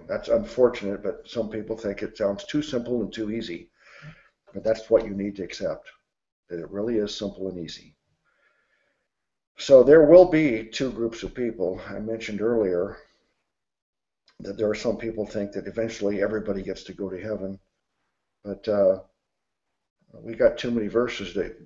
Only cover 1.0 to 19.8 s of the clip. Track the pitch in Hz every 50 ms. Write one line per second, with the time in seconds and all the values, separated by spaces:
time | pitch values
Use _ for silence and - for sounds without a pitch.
1 | - 95 - - - - - 120 110 104 110 110 98 104 110 - 110 101 98 -
2 | 104 - - - 107 98 101 98 - - - 147 147 - 135 123 120 123 123 120
3 | 101 92 - 113 110 104 110 113 101 87 85 85 - - _ _ _ - - -
4 | - 156 - - _ _ _ _ _ _ - 98 - 110 110 110 - - 113 107
5 | 110 101 98 98 98 104 98 - 90 85 - - 98 82 78 - - - - _
6 | _ _ _ _ _ _ _ _ _ - 87 85 85 90 95 98 107 120 117 107
7 | 104 101 - - 107 98 - - 95 95 90 90 85 76 - - - - _ _
8 | _ _ _ _ _ _ _ _ _ _ _ _ _ _ _ _ _ _ _ _
9 | _ _ _ _ _ _ _ _ _ _ _ - - - 139 127 120 131 151 165
10 | 151 143 170 180 185 180 160 156 156 139 110 110 110 - - - 135 127 104 107
11 | 117 113 - - 95 92 - 127 123 117 90 92 90 90 92 95 - - 101 104
12 | 107 110 113 113 - 110 104 98 104 117 120 113 104 92 90 87 95 101 110 -
13 | - _ _ _ _ _ _ _ _ _ _ _ _ _ _ _ _ _ _ _
14 | _ _ _ _ _ _ _ - - 98 98 104 110 104 104 - - 120 107 -
15 | 117 113 110 107 104 - - 107 101 101 - 98 - 98 - 113 113 113 113 -
16 | 104 101 104 95 101 104 110 107 92 104 98 98 92 98 92 - - - 87 82
17 | 101 92 92 90 98 110 107 95 95 95 98 95 _ _ _ _ _ _ _ _
18 | _ _ _ _ _ _ _ _ - 104 95 - - 110 101 101 98 92 95 95
19 | - _ _ _ _ _ _ _ _ _ _ _ _ _ _ _